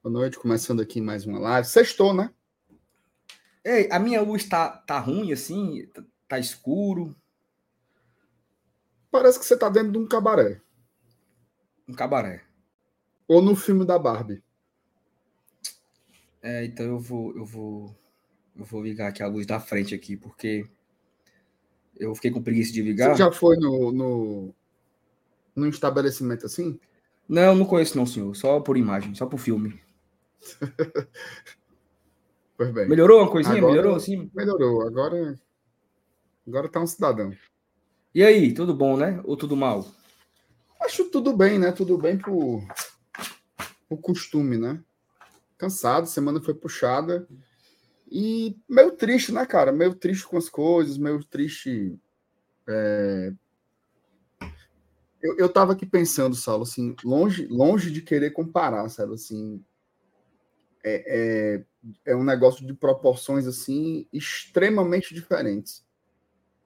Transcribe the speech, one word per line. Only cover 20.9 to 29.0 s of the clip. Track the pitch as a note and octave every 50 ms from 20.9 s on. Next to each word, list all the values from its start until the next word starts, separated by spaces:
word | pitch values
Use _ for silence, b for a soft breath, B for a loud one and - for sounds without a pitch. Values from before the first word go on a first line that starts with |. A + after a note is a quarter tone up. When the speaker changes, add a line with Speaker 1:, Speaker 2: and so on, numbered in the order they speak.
| _ _ _ _ _ _ _ _ _ _ _ _ _ _ _ _ _ _ _ _ _
Speaker 2:
eu | - G#2+ A2 A2
fiquei | - - A#2+
com | B2 B2
preguiça | A#2 A#2 A2+ A2+ A2 A2+
de | A2+ A2+
ligar. | G#2+ G#2+ G#2 G2 B2 C#3 D3
Speaker 1:
Você | -
já | F#3+ E3+
foi | E3+ - F3 E3+ E3
no, | E3 D#3 C#3 C3+ C3 B2 A#2+
no, | B2 C3 C3 B2+ B2 A#2 A2 G#2+ G#2 G2+ F#2+ F#2+ - _ _ _ _ _ _ _ _ _ _ _ _ _ _ _ _ _ _ _ _
num | C#3 D3 D3
estabelecimento | D3 - - C#3 C3+ C#3+ C3+ C#3 C3 - C3 B2 A#2+ A#2 -
assim? | - - - F3 E3 C#3+ - _ _ _ _ _ _ _ _ _ -
Speaker 2:
Não, | D3 E3+ F3+ F#3+ F#3+
não | F#3+ F#3+
conheço | F#3+ F3 E3+ D#3+ D#3 -
não, | C#3 B2
senhor. | B2 - A2+ G2+ G2 G2+
Só | - - C3+ C#3+ D3
por | C#3+ C#3+ C3+ B2
imagem, | A#2 G#2 G2 G2+